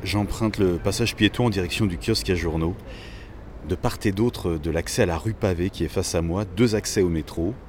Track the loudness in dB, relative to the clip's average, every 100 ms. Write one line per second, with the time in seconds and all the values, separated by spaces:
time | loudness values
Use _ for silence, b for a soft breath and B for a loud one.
0 | 0 0 0 0 -2 4 2 4 0 0
1 | -2 4 2 4 0 2 -2 0 0 0
2 | 0 -2 2 0 2 0 0 -2 B B
3 | B B B B -16 -14 -6 -2 -2 0
4 | -2 2 0 0 -2 0 0 -2 -2 2
5 | 2 2 -2 0 0 2 0 0 -2 0
6 | 0 0 0 -2 -2 2 4 4 0 2
7 | 4 2 -2 -2 -2 -4